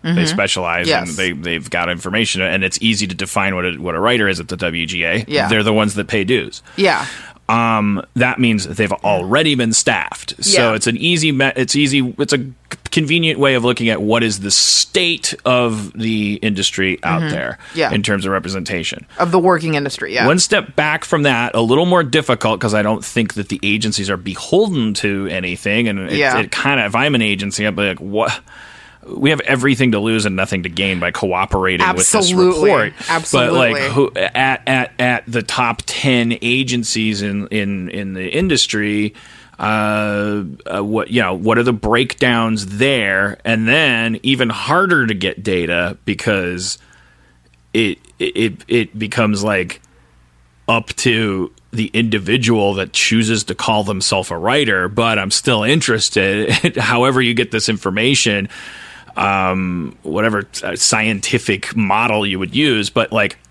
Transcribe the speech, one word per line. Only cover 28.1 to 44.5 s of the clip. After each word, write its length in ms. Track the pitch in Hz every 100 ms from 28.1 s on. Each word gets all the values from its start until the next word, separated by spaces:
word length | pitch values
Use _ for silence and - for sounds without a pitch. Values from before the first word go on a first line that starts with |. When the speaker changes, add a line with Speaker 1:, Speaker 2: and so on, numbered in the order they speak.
| 101 113 - - - - - - - -
Speaker 1:
We 240 | - 139
have 100 | 151
everything 500 | - 135 135 127 127
to 80 | 104
lose 260 | 107 113 104
and 100 | 92
nothing 280 | 95 98
to 40 | 90
gain 300 | 85 98 90
by 120 | 87
cooperating 760 | - 101 90 98 98 92 90 92
with 80 | 90
this 180 | 92
Speaker 2:
Absolutely. 540 | 214 180 185 180 170 196
Speaker 1:
report. 240 | 160 104 - -
Speaker 2:
Absolutely. 640 | 165 160 139 123 135 123
Speaker 1:
But, 80 | 143
like, 20 | 139
who, 200 | 143 135 -
at, 440 | 95 - 135 131 -
at, 240 | 131 123 -
at 240 | 123 120 -
the 160 | 117
top 380 | 107 - 120 117 -
ten 500 | - 143 127 117 117
agencies 800 | 120 127 131 123 110 113 110 104
in, 240 | 101 101 101
in, 420 | 107 98 98 90
in 240 | 98 98
the 160 | 92 92
industry, 840 | 139 185 139 - 107 104 104 104 - - - - -
uh, 840 | 107 107 104 107 107 104 104 104 90 67 -
uh, 180 | 92
what, 260 | 104 107 -
you 120 | 120
know, 100 | 98
what 240 | 92 107 110
are 60 |
the 100 | 120
breakdowns 960 | 117 110 120 131 - 127 117 113 110 98 101
there? 600 | 131 131 101 95 101 - -
And 200 | 113 110
then 540 | 147 151 117 113 110
even 260 | 131 131 123